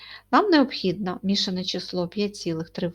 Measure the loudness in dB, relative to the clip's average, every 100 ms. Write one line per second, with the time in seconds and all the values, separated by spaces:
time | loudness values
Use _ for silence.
0 | -20 -18 2 2 6 6 4 2 -2 -2
1 | -4 -4 0 0 0 -4 -4 -6 -4 -4
2 | -4 -2 -4 -4 -4 -4 -4 -4 -4